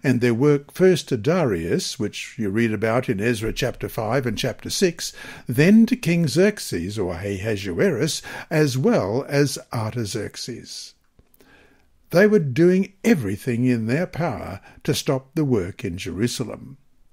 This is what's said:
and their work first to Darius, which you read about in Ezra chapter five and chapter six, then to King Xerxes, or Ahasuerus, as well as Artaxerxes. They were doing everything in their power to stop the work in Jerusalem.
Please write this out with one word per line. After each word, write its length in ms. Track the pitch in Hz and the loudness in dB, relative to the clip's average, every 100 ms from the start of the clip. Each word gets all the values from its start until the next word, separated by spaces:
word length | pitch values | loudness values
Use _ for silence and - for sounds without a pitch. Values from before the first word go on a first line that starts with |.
and 180 | 139 123 | 0 2
their 120 | 120 | 2
work 380 | 117 147 143 143 | 2 4 2 -2
first 380 | - 185 175 - | 2 4 4 0
to 80 | 123 | -4
Darius, 840 | 107 180 139 87 85 151 - - | 0 0 0 0 0 -2 -4 -6
which 360 | 104 - - - | -6 -6 -14 -6
you 140 | 104 | -2
read 200 | 107 117 | 0 0
about 380 | 107 113 120 127 | 0 0 0 -2
in 100 | 98 | -2
Ezra 320 | 113 110 113 | -2 -2 -4
chapter 380 | - 120 - 104 | -4 -4 -4 -8
five 380 | - 110 131 123 | -6 -2 -2 -2
and 100 | 104 | -4
chapter 320 | 131 - - | -4 -6 -8
six, 420 | - 185 165 - - - - - | -2 -2 -2 -12 -12 -18 -16 -4
then 400 | 123 165 220 226 | 4 6 8 6
to 80 | 247 | 2
King 320 | 160 170 160 | 0 0 2
Xerxes, 720 | 131 202 208 - 92 90 110 | 4 2 2 -6 -6 -6 -4
or 160 | 90 87 | -4 -4
Ahasuerus, 1080 | 101 98 107 104 101 87 190 123 151 - - - - | -6 -4 -4 -4 -4 0 0 0 -2 -4 -10 -14 -4
as 260 | 156 151 123 | 0 2 2
well 480 | 185 202 98 120 143 | 2 2 2 -2 0
as 300 | 143 143 - - | 0 0 -2 -8
Artaxerxes. 1200 | 120 107 123 107 113 98 - - 113 127 - - _ _ _ _ _ _ _ _ _ _ _ - | -6 -4 -4 -6 -6 -8 -10 -12 -12 -14 -16 -16 _ _ _ _ _ _ _ _ _ _ _ 0
They 160 | 165 208 | 4 6
were 120 | 214 | 6
doing 540 | 147 123 175 185 196 _ | 2 4 4 4 0 _
everything 600 | 220 196 101 101 - 117 127 | 2 2 0 -4 -2 2 2
in 220 | 120 110 | 2 0
their 200 | 139 175 | -2 -2
power 540 | - 165 98 85 92 - - | -4 -4 -4 -8 -12 -16 -8
to 100 | - | -2
stop 400 | 135 - 131 - | -2 0 -2 -2
the 100 | 160 | -2
work 400 | 143 117 90 - | 2 2 0 -6
in 140 | 95 90 | -8 -8
Jerusalem. 800 | 95 87 120 - 110 - - 135 _ _ _ | -8 -2 -2 -2 -8 -10 -14 -20 _ _ _